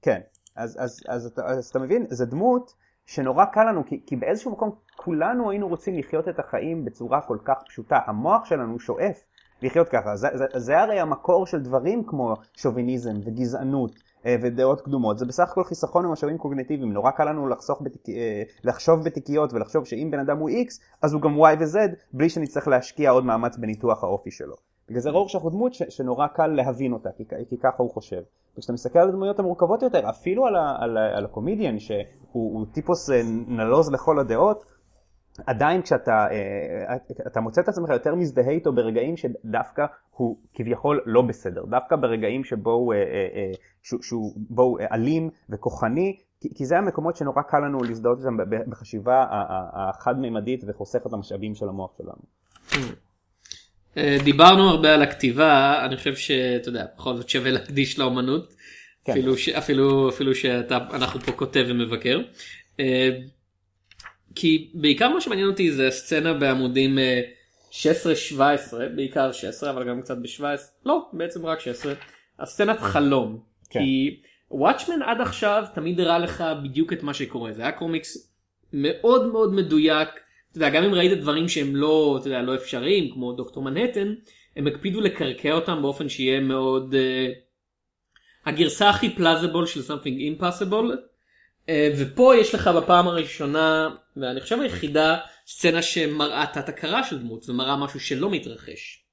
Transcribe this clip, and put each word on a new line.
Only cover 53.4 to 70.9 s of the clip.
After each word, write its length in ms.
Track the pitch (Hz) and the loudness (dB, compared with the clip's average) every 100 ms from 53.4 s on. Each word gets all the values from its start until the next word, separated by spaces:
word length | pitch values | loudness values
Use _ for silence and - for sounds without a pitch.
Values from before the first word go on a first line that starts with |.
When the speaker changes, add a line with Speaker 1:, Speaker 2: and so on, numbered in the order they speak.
| - - _ _ _ - | -20 -20 _ _ _ -2
Speaker 2:
אה, 200 | 147 139 | 2 4
דיברנו 460 | 143 139 170 190 196 | 4 10 10 12 8
הרבה 240 | 160 156 | 8 8
על 80 | 151 | 8
הכתיבה, 800 | 143 - 131 120 156 143 139 147 131 | 6 2 0 4 6 8 6 2 0
אני 120 | 131 | -2
חושב 180 | - 131 | -4 -4
שאתה 540 | - 135 127 123 123 | -2 0 2 -2 -4
יודע, 160 | 120 - - | -8 -8 -8
בכל 180 | 131 120 | -6 -6
זאת 140 | 120 | -2
שווה 220 | 135 127 | -2 0
להקדיש 480 | 127 - 143 135 - | 0 -2 -2 -2 0
לאומנות, 540 | 131 123 127 147 - - - - - _ - | 0 0 0 -2 -4 -20 -20 -20 -20 _ -2
Speaker 1:
כן. 60 | |
Speaker 2:
אפילו 260 | 123 131 127 | 0 2 2
ש-, 120 | - | 0
אפילו, 600 | - - 135 139 135 135 | -2 0 2 4 4 2
אפילו 260 | 127 135 131 | 2 0 2
שאתה, 420 | 131 123 120 127 123 | 0 0 -2 -4 -4
אנחנו 260 | 135 127 123 | -4 -4 -4
פה 120 | 131 | -6
כותב 340 | 123 135 139 120 | -4 -2 0 2
ומבקר. 500 | 120 113 113 - 147 240 - - - _ - | 0 0 -2 0 -2 -2 -14 -20 -20 _ -4
אה, 300 | 135 127 131 127 127 _ _ _ _ _ _ - - _ _ - | 0 2 2 0 -10 _ _ _ _ _ _ -20 -20 _ _ -2
כי 360 | 170 160 156 | 2 2 0
בעיקר 360 | 175 147 143 247 | -2 2 4 4
מה 120 | 339 | 2
שמעניין 260 | 330 196 196 | -2 0 0
אותי 240 | 196 175 | 2 0
זה 160 | 139 131 | 2 0
הסצנה 460 | 127 - 156 160 | 0 -4 -2 0
בעמודים, 640 | 147 139 131 127 127 135 135 | 0 0 2 0 2 2 2
אה, 220 | 131 123 120 - _ _ _ | 2 0 -2 -12 _ _ _
שש 160 | - 151 | -2 0
עשרה 280 | 160 175 156 | 2 2 -2
שבע 360 | - 143 139 | -2 2 2
עשרה, 340 | 147 - 117 127 120 | 2 -2 -8 -8 -4
בעיקר 360 | 135 147 135 | -4 0 -2
שש 140 | 123 95 | -2 -10
עשרה, 240 | - 147 | -6 -6
אבל 200 | 131 123 | -4 -6
גם 120 | 123 | -6
קצת 160 | 131 127 | -8 -10
בשבע 340 | 120 - 143 | -10 -8 -6
עשרה, 160 | 143 - _ | -6 -10 _
לא, 240 | 254 | -2